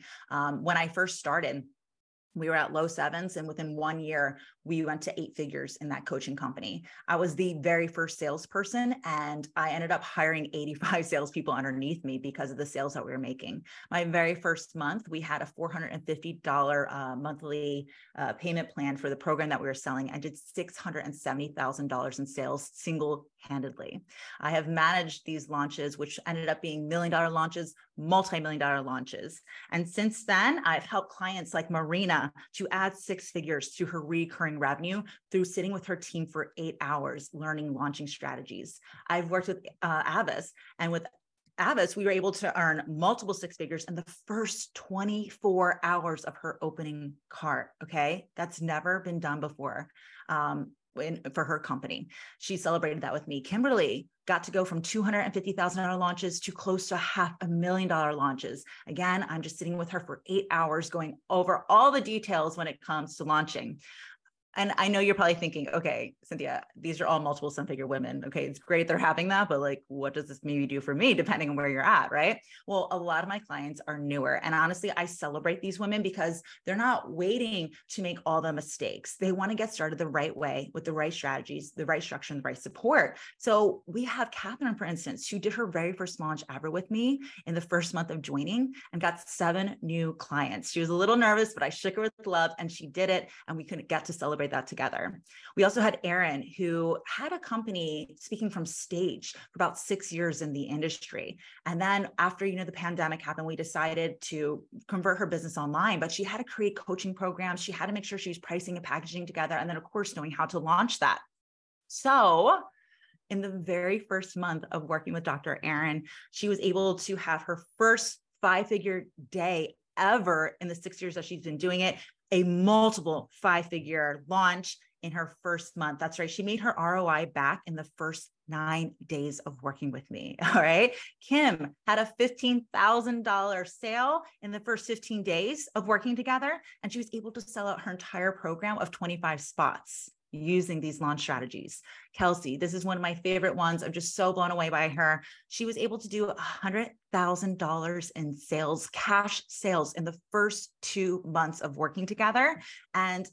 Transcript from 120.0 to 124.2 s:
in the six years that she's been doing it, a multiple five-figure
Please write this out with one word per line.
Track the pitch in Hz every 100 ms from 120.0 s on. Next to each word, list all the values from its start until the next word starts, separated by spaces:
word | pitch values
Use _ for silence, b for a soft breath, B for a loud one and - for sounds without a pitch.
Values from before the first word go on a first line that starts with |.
| - 233 180 160 156 -
in | 175
the | 170
six | 185 -
years | 185 170
that | 160
she's | 170
been | 160 147
doing | 180 180
it, | 185 - B _ -
a | 185
multiple | 180 175 190 220 220 214 160 151 - -
five-figure | 196 170 170 170 147 160 147 143